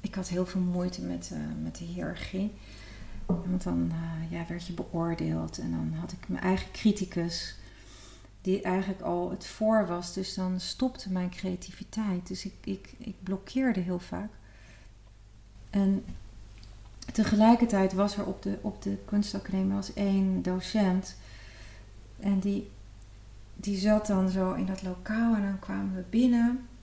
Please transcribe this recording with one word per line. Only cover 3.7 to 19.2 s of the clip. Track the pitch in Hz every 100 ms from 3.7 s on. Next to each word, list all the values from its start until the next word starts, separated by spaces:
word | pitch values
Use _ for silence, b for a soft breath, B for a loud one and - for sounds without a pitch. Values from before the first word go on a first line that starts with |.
| 170 170
eh, | 165 165 160 165
ja, | 170 165
werd | 175 -
je |
beoordeeld. | 170 170 170 165 165 160 160 160 -
En | 160
dan | 165 160 160
had | 175
ik | 190 -
mijn | 180
eigen | 185 190 -
criticus, | - 214 208 180 175 170 170 - - B B B B B B B -
die | 190 196
eigenlijk | 190 185 190 190
al | - 175 180
het | 180 -
voor | - 214 220 180
was. | 175 180
Dus | 196 190
dan | - 185 185
stopte | - - 254 - 190
mijn | 185 180
creativiteit. | - 185 180 - - - 220 214 180 180
Dus | 185 190
ik, | -
ik, | - 190 - -
ik | - 190
blokkeerde | 180 190 - 262 262 185
heel | 175 180
vaak. | - 180 208 - B B B B B B - - - - - - -
En | 202 196 196 - - - - - - - - - - -
tegelijkertijd | - 208 208 220 233 233 196 190
was | 185 208 202
er | -
op | -
de, | 196 190
op | 214 -
de | 196 196 -
kunstacademie | 208